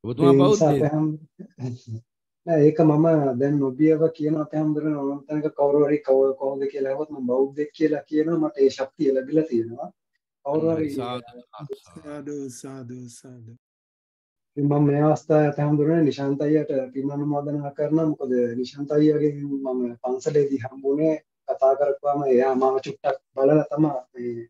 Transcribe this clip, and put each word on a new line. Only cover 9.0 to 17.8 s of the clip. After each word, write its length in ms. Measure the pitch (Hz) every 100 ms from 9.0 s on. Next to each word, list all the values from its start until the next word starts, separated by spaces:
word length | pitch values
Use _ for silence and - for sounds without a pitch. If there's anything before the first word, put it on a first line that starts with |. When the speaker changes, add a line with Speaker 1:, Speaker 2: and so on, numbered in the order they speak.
| 143
Speaker 2:
ලැබිලා 320 | 131 131 151
තියෙනවා. 440 | 156 120 113 120 165 _ _ _ _ _
කවුරු 220 | 139 151 160
Speaker 1:
අන්න 80 | 160
Speaker 2:
හරි 100 | 156
Speaker 1:
හරි. 80 |
සාදු, 380 | 139 123 123 - 123
සාදු, 320 | - - 147 -
සාදු. 240 | _ 165
Speaker 3:
සාදු, 360 | 156 147 143 147 139
සාදු, 480 | 120 135 135 123 123 123
සාදු. 420 | 117 135 123 110 120 _ _ _ _ _ _ _ _ _ -
Speaker 2:
ඉතින් 100 | 143
මම 180 | 147
මේ 180 | 147 143
අවස්ථාවේ 460 | 151 147 - 156 147
අපේ 160 | 143
හාමුදුරනේ 380 | 147 147 147 165
නිශාන්ත 400 | 156 123 139 139
අයියට 300 | 147 156 151 139 127
පින් 240 | 135 135
අනුමෝදනා 580 | 143 143 147 143 147 143
කරනවා. 360 | -